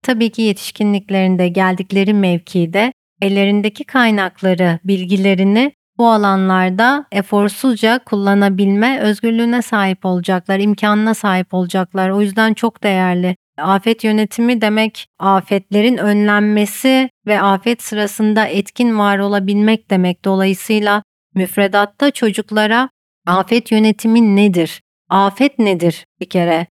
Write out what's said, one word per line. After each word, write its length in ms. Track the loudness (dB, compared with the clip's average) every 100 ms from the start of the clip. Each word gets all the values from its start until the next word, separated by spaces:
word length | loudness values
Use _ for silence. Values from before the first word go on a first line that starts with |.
tabii 260 | -2 -2 -2
ki 120 | 0
yetişkinliklerinde 1040 | -2 -2 -8 -4 -2 -2 -2 -2 0 0 0
geldikleri 680 | 0 0 -2 -2 0 2
mevkide 800 | 2 2 -2 -2 -2 -2 0 -2 -4 _ _
ellerindeki 600 | -2 0 0 0 -2 -6
kaynakları, 960 | -4 0 2 0 -2 _ -2 2 0 0
bilgilerini 880 | -2 -2 0 0 2 2 2 2 0 _ _ 0
bu 120 | 2
alanlarda 960 | 4 2 2 2 2 0 2 0 0 -4
eforsuzca 880 | -6 -2 0 0 -2 -2 0 0 0
kullanabilme 1000 | -2 -2 0 2 2 2 0 2 0 0
özgürlüğüne 600 | -2 -2 -2 -2 0 -2
sahip 440 | -2 -2 -2 -2 -2
olacaklar, 540 | -4 -2 -4 -2 -2
imkanına 540 | 0 0 0 0 0
sahip 400 | -2 -2 -2 -2
olacaklar. 560 | -4 -2 -4 -4 -2 -2
O 120 | 0
yüzden 320 | -2 0 0
çok 300 | 0 -4 _
değerli. 520 | -2 0 0 0 -2 -4 _ -8
Afet 460 | -2 0 0 -2
yönetimi 580 | 0 0 -2 -2 -2 0
demek, 460 | 0 0 -2 -6 -20 _
afetlerin 760 | 0 0 0 -4 0 0 2 0
önlenmesi 1120 | 0 0 2 2 2 0 -2 -2 0 0 0 _ -4
ve 140 | 0
afet 420 | 2 0 -2 -4
sırasında 640 | -6 -4 -4 -2 0 0 0
etkin 540 | -2 -6 -2 -2 2
var 200 | 0 0
olabilmek 680 | 0 -2 -2 0 2 0 _
demek. 360 | 0 0 -2 -2
Dolayısıyla 800 | 0 0 -2 -2 -2 0 -2 -4 _ _ -6
müfredatta 760 | -4 0 0 2 -2 _ -2
çocuklara 800 | 0 -2 -2 -4 -2 0 0 -2 _ _ _ -2
afet 440 | -2 2 -2 0
yönetimi 640 | 2 2 0 0 2 4 4
nedir? 460 | 2 2 -2 -6 _ _ _
Afet 500 | 0 0 0 -2 0
nedir 460 | 0 2 0 -2 -14 _
bir 80 | -6
kere? 380 | -2 0 0 -4